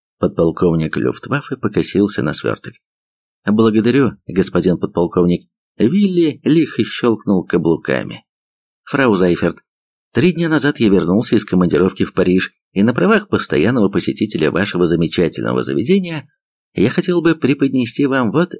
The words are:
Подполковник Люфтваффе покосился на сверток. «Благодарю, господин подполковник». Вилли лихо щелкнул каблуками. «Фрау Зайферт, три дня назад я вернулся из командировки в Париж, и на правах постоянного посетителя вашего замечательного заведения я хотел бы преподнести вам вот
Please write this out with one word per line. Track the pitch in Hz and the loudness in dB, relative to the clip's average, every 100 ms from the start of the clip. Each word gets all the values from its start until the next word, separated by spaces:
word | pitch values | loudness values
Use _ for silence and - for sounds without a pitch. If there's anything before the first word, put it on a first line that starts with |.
| _ - | _ -6
Подполковник | - - 82 76 90 82 80 - | -4 0 -2 2 0 0 -2 -2
Люфтваффе | 60 - - 139 - 131 | -4 -6 -6 -6 -6 -6
покосился | 101 - 80 95 101 - | -4 -2 -2 0 0 0
на | 71 | -4
сверток. | - - 53 - - _ _ _ _ _ _ - | -4 -6 -6 -12 -20 _ _ _ _ _ _ -2
«Благодарю, | 104 113 107 117 127 127 - - | 2 2 2 2 2 0 -2 -8
господин | 87 92 87 92 82 | -2 0 0 0 0
подполковник». | - - 87 90 87 87 _ _ _ - | -2 -2 -2 0 0 0 _ _ _ -2
Вилли | 104 190 202 175 160 120 | 0 2 0 2 0 -2
лихо | 127 160 143 - | 0 2 0 -2
щелкнул | 104 - 120 107 - 95 | -4 -2 -2 0 0 -2
каблуками. | 82 90 80 80 - 65 50 - _ _ _ _ _ _ | 0 -2 0 0 0 -4 -4 -14 _ _ _ _ _ _
«Фрау | - - 131 98 | -6 0 2 4
Зайферт, | 90 85 87 - _ _ _ _ _ | 2 2 -2 -4 _ _ _ _ _
три | 117 175 | 0 0
дня | 160 170 | 0 0
назад | 156 143 - | 0 0 2
я | 113 | 2
вернулся | 95 82 98 - 113 | 4 2 0 2 0
из | |
командировки | - 92 87 73 90 - | 2 0 2 2 0 0
в | 95 | -4
Париж, | - 90 92 - _ _ | 0 2 2 0 _ _
и | 95 | 0
на | 110 | 0
правах | 123 180 220 208 | 2 2 2 0
постоянного | 101 - 73 90 131 98 | -4 0 0 0 2 0
посетителя | 90 - 67 110 85 76 | 0 -4 -4 -4 -2 -2
вашего | 82 101 87 87 | 0 -2 0 0
замечательного | 82 82 - 82 - 57 62 | 2 0 0 -2 -2 -4 -4
заведения | 62 71 120 196 180 156 - _ _ _ _ | -4 -4 0 0 0 -8 -12 _ _ _ _
я | - 180 | -2 0
хотел | - 180 175 | 0 0 0
бы | 160 160 | 2 0
преподнести | 123 139 139 131 120 - 139 | 0 0 0 0 -2 -2 -2
вам | 135 117 | 0 0
вот | 123 180 | 0 -2